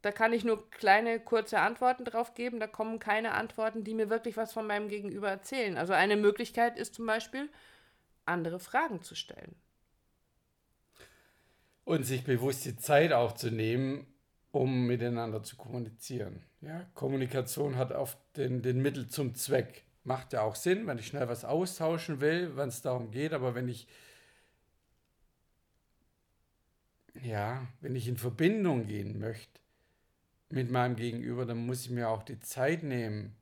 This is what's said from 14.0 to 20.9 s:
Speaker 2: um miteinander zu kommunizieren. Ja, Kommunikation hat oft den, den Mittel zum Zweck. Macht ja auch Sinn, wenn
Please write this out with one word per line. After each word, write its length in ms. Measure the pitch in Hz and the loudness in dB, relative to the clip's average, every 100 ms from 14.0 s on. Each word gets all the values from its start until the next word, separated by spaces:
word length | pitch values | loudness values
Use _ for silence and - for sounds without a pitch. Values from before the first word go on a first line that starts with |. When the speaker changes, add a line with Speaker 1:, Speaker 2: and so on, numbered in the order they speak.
| - _ _ _ _ | -10 _ _ _ _
Speaker 2:
um 360 | 143 131 127 123 | 0 2 4 2
miteinander 560 | 120 120 120 117 110 | 2 0 0 -2 -4
zu 120 | 110 - | -6 -14
kommunizieren. 840 | - 123 113 110 - 123 101 98 - _ | -10 -8 -8 -10 -10 -6 -6 -10 -16 _
Ja, 220 | 147 165 180 - | -12 -10 -12 -6
Kommunikation 800 | 139 135 131 135 127 - 147 127 | -2 0 0 -2 -4 -2 0 0
hat 160 | 127 | 0
oft 260 | 135 135 - _ - | 0 -4 -6 _ -4
den, 240 | 127 127 | -2 0
den 180 | 123 127 | 2 2
Mittel 260 | 139 139 117 | 2 0 -6
zum 280 | - 135 127 | -2 -2 -2
Zweck. 500 | - 135 - - _ _ | 0 0 0 -10 _ _
Macht 300 | - 131 - | -4 -4 -2
ja 80 | 120 | 0
auch 140 | 110 110 | 0 0
Sinn, 320 | 175 190 | 0 2
wenn 100 | 220 | 0